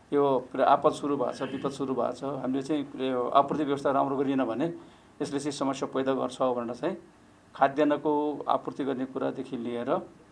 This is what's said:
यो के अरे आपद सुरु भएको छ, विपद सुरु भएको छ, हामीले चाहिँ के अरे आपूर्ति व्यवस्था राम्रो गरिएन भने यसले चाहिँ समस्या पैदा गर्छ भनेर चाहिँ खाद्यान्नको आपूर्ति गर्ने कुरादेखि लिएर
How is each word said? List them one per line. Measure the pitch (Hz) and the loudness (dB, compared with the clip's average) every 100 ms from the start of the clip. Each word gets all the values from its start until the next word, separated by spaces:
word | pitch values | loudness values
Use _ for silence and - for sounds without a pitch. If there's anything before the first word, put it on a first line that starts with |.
| - | -2
यो | 143 143 131 | 2 4 4
के | 127 131 | 0 2
अरे | 131 | 6
आपद | 143 156 | 6 4
सुरु | - 147 143 | 2 -2 0
भएको | 120 | 0
छ, | - | -2
विपद | 131 131 139 | -6 -4 -6
सुरु | 139 135 | -4 -4
भएको | 127 117 | 0 -2
छ, | 127 | -2
हामीले | 139 139 127 135 | -6 -4 -2 -2
चाहिँ | 139 156 | 0 -2
के | 139 - 131 | -2 -4 -2
अरे | 127 123 | 0 2
आपूर्ति | - 139 147 | 4 4 2
व्यवस्था | 143 139 143 | 0 2 2
राम्रो | 135 139 135 | 2 2 2
गरिएन | 135 135 120 | 0 2 0
भने | 113 165 165 - - - - | 0 -2 -4 -14 -20 -20 -8
यसले | 143 139 | -4 -2
चाहिँ | 147 | -4
समस्या | 139 135 135 139 | -2 -2 -2 -2
पैदा | 135 131 | -2 0
गर्छ | 131 127 - | 0 -2 0
भनेर | 131 120 117 123 | 0 0 -4 -4
चाहिँ | 156 196 - - - - - - | -4 -4 -12 -20 -20 -20 -20 2
खाद्यान्नको | 139 135 147 147 151 147 151 139 127 | 2 4 4 4 2 2 0 -4 0
आपूर्ति | 131 - 135 | 0 -2 -4
गर्ने | 135 127 131 | -4 -2 -4
कुरादेखि | 135 135 131 131 127 | -4 -4 -4 -8 -8
लिएर | 120 120 120 180 - - - | -6 -6 -2 -2 -2 -16 -20